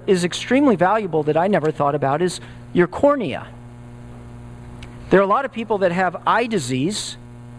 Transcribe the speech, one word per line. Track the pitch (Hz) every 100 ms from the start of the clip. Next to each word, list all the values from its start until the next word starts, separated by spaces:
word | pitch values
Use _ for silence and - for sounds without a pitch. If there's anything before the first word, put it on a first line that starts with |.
| -
is | 185
extremely | 180 - - 254 294 175
valuable | 180 220 190 156
that | 151 151
I | 190
never | 185 156
thought | - 143
about | 143 135 147
is | 180 - - - -
your | 175 175
cornea. | - 285 285 165 95 - - - - - - - - - - - - - - - - -
There | 185
are |
a | 196
lot | 226
of | 269
people | 226 226 208
that | 185
have | 175 185 175 -
eye | 202 240
disease, | 214 123 131 151 214 - - - - -